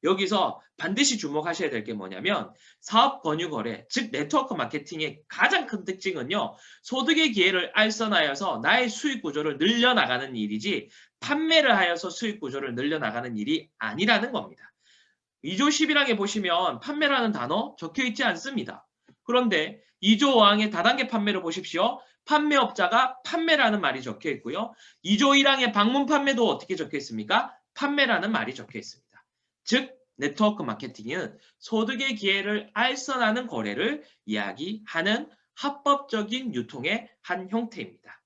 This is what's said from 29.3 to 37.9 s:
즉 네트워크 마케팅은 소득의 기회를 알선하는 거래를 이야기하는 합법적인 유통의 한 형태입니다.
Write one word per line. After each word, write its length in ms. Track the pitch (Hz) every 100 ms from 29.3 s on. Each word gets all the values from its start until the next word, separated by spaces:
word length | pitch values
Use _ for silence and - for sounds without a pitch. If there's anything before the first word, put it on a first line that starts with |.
| _ _ _
즉 320 | - 240 269 - _ _
네트워크 460 | 143 143 214 208
마케팅은 760 | 143 104 131 - 107 170 131 - _ _
소득의 580 | - 220 220 262 269 220
기회를 540 | 196 196 196 208 208
알선하는 720 | 214 247 277 285 262 226 226 247
거래를 580 | 127 107 104 208 294 - _ -
이야기하는 1040 | 104 101 98 170 214 - 165 185 226 302 _ _
합법적인 1000 | - 233 285 285 277 - 214 208 247 262
유통의 540 | 127 117 139 143 220 - _
한 260 | - 185 185
형태입니다. 720 | 220 233 - 113